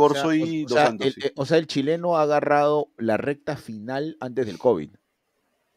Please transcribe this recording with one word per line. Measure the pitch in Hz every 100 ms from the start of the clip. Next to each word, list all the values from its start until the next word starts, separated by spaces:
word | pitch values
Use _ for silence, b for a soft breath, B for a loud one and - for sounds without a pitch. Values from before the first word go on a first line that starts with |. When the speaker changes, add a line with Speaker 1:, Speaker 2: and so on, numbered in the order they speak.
| 147
Speaker 1:
O |
sea, | 143
Speaker 2:
Corso | 156
Speaker 1:
o, | 160
Speaker 2:
y | 160 160 143
Speaker 1:
o |
Speaker 2:
Dos |
Speaker 1:
sea, | 147
Speaker 2:
Santos, | 147 110 135
Speaker 1:
el, | -
Speaker 2:
sí. |
Speaker 1:
eh, | 139 -
o | 135
sea, | 165
el | 160
chileno | 147 135 170 175 165
ha |
agarrado | 151 147 147 147 147 151 147 -
la | 110 107
recta | 120 143 - 147
final | - 110 110 135 156 156
antes | 127 123 113
del | 85
covid. | 127 92 73 - _ _ _ _ _ _ _